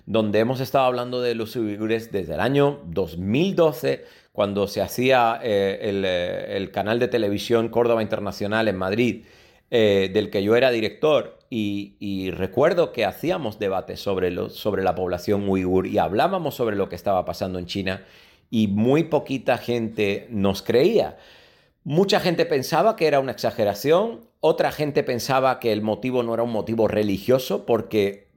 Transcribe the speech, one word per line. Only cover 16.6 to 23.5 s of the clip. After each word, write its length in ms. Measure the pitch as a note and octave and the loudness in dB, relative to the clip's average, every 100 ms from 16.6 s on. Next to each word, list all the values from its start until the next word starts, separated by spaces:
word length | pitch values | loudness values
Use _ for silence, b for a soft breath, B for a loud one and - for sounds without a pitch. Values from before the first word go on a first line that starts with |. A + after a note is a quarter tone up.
| A2+ G2+ | -2 -2
lo 120 | F2+ | -4
que 80 | F2 | -4
estaba 280 | G2+ F#2 | -2 -2
pasando 340 | F2 E2+ F#2+ F#2 | -2 -4 -6 -6
en 80 | F2 | -6
China, 380 | G2+ F#2 G2 - B B B B | -6 -6 -6 -10 B B B B
y 180 | A2+ G#2 | 0 2
muy 360 | G#2 A#2 D3 | 2 4 2
poquita 540 | D#3+ D3+ - C3 C3+ A#2 | 2 -2 -2 -4 -2 -2
gente 680 | - A#2+ A2 A2 G2+ G2+ - | -2 -2 -2 -2 -2 -2 -4
nos 320 | A2 G2 F#2+ | -2 0 0
creía. 540 | - A#2 E3+ G#3+ D#2+ - B B B B B B - | 2 4 4 4 0 -6 B B B B B B -2
Mucha 320 | D#3 G3 F#3+ | 0 2 2
gente 280 | F3 E3+ E3 | 2 0 0
pensaba 500 | C#3+ B2 D#3 G#3+ A3 | 0 0 2 2 2
que 100 | D#3 | 2
era 140 | C#3+ | 2
una 120 | C3 | 0
exageración, 920 | A2+ A#2 | -2 -2